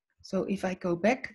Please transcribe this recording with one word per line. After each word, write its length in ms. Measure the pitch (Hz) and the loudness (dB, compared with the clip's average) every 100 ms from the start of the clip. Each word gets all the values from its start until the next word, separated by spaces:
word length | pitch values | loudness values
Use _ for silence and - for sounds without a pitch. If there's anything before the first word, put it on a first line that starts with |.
| _ _ | _ _
So 220 | - 190 | -6 -2
if 200 | - 196 | 0 0
I 100 | 190 | -2
go 200 | 185 180 | -2 -2
back, 400 | 170 196 262 - | 2 2 2 -4